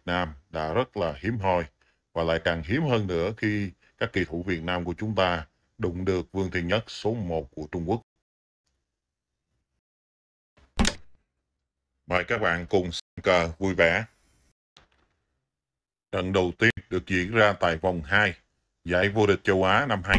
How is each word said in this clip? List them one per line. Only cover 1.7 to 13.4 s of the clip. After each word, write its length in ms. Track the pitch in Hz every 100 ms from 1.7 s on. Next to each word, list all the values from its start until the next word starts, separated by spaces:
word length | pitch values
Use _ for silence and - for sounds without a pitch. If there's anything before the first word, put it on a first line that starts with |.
| _ _ _ _
và 100 | 85
lại 180 | 82 82
càng 200 | 87 85
hiếm 200 | 78 127
hơn 240 | 160 117 98
nữa 260 | 85 87 113
khi 340 | 110 104 98 - _ -
các 160 | 117
kỳ 120 | 95 87
thủ 180 | 82
Việt 200 | 92 87
Nam 220 | 82 90 87
của 80 | 85
chúng 180 | 107 98
ta 320 | 92 85 78 _ _ -
đụng 280 | 101 87 95
được 260 | 92 82
Vương 200 | 95 95
Thiên 160 | 90 87
Nhất 160 | 104 -
số 260 | - 104
một 360 | 120 90 80 76 -
của 120 | 76
Trung 180 | 87 85
Quốc. 120 | 117 - _ _ _ _ _ _ _ _ _ _ _ _ _ _ _ _ _ _ _ _ _ _ _ _ _ - - - - - - _ _ _ _ _ _ _ _ -
Mời 180 | 90
các 140 | 87 117
bạn 280 | 98 85 85
cùng 220 | 98 90
xem 320 | 82 - -
cờ 280 | - 90